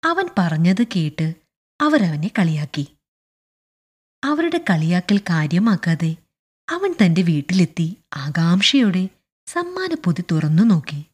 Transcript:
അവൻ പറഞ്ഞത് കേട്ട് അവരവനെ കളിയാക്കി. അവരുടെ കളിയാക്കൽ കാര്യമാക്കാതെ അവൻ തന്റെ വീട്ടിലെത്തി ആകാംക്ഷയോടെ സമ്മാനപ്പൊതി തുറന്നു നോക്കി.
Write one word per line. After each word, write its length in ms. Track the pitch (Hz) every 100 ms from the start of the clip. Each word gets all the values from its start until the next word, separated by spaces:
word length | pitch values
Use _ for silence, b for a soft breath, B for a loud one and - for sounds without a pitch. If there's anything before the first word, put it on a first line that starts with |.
അവൻ 240 | 330 339 370 349
പറഞ്ഞത് 440 | 175 156 170 190
കേട്ട് 520 | 233 185 156 143 160 165 _ _ _ _
അവരവനെ 480 | 294 294 185 151 170
കളിയാക്കി. 580 | - 170 156 147 - 143 _ _ _ _ _ _ _ _ _ _ _ _ _
അവരുടെ 340 | 269 302 330 330 330
കളിയാക്കൽ 480 | 170 160 180 - 202
കാര്യമാക്കാതെ 960 | 196 165 151 170 220 190 - 160 165 160 _ _ _ _ -
അവൻ 240 | 339 392
തന്റെ 300 | 349 190 165
വീട്ടിലെത്തി 760 | 175 151 139 185 170 - 165 190 _
ആകാംക്ഷയോടെ 960 | - 139 151 165 180 - 277 226 180 185 _ _ _ -
സമ്മാനപ്പൊതി 800 | - 349 370 370 320 - 160 175
തുറന്നു 320 | 160 151 156
നോക്കി. 420 | 226 180 - 143 147